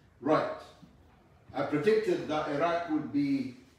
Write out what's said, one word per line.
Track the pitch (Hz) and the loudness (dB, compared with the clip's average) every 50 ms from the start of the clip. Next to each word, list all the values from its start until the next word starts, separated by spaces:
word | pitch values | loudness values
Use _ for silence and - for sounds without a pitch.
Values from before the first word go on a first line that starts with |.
| - - - - | -20 -20 -18 -6
right. | 117 143 156 - - - - - - - - - - - - - - - - - - - - - _ - - | 0 2 2 2 2 0 -6 -10 -14 -18 -20 -20 -20 -20 -20 -20 -20 -20 -20 -20 -20 -20 -20 -20 _ -8 -6
I | - 143 | -4 -2
predicted | - 151 147 - 208 220 214 - 185 170 151 - 127 | 0 0 2 4 4 4 4 4 2 0 0 -2 -2
that | 156 156 151 151 | -2 -2 -2 -2
Iraq | 147 143 - - - - - - | 0 0 2 2 2 0 -2 -2
would | - - - - | -2 -2 -2 -2
be | - 285 294 - - 127 - - - - - - _ | -2 0 0 0 0 -2 -2 -6 -10 -14 -20 -20 _